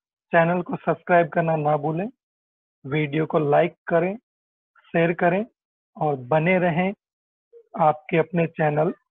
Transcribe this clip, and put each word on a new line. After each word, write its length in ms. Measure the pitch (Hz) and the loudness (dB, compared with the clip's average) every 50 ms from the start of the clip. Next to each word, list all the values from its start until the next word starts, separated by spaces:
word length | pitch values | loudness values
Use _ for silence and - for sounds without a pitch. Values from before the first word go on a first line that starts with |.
| _ _ _ _ _ - | _ _ _ _ _ -2
चैनल 300 | - 170 165 165 180 180 | 2 2 2 2 0 -2
को 140 | 175 - 185 | -4 -6 -8
सब्सक्राइब 520 | - - 175 160 - - - 180 170 170 - | -6 -4 -4 -4 -4 0 2 2 2 2 2
करना 280 | - 175 165 165 160 | 0 -2 -2 -2 -2
ना 200 | 156 147 147 151 | -2 0 0 -2
भूलें, 320 | 143 143 156 160 165 196 254 - _ _ _ _ _ _ _ _ _ _ _ _ _ - | -2 -2 -4 -4 -4 -6 -8 -10 _ _ _ _ _ _ _ _ _ _ _ _ _ -10
वीडियो 400 | 135 143 156 151 143 143 156 156 | -4 -2 -2 -2 -2 -2 -4 -2
को 120 | - - 165 | 0 0 0
लाइक 360 | 156 143 147 151 165 170 - _ - | 2 2 2 2 2 0 -2 _ -6
करें, 300 | - 170 165 170 185 202 - _ _ _ _ _ _ _ _ _ _ _ _ | -2 0 0 0 -2 -4 -8 _ _ _ _ _ _ _ _ _ _ _ _
शेयर 320 | _ _ - 170 165 170 | _ _ -2 0 0 0
करें 340 | 170 - 185 170 175 196 226 - _ _ _ _ _ _ _ _ - | 0 0 0 0 2 0 -4 -6 _ _ _ _ _ _ _ _ -8
और 200 | - 151 151 143 | -4 -2 -2 -2
बने 420 | 131 123 123 156 156 156 180 185 180 | -4 -2 0 0 2 2 2 2 2
रहें 360 | 175 175 147 170 180 196 208 _ _ _ _ _ _ _ _ _ _ _ - - _ _ - - | 0 0 0 0 -2 -2 -4 _ _ _ _ _ _ _ _ _ _ _ -20 -20 _ _ -2 0
आपके 360 | 165 151 151 - - - 175 | 2 2 2 0 -4 -2 -2
अपने 300 | 160 156 - 180 170 165 | 0 0 0 0 -2 -2
चैनल 480 | 160 - - 156 151 147 151 160 190 269 _ _ _ | -2 -2 -2 -2 0 0 0 -2 -2 -4 _ _ _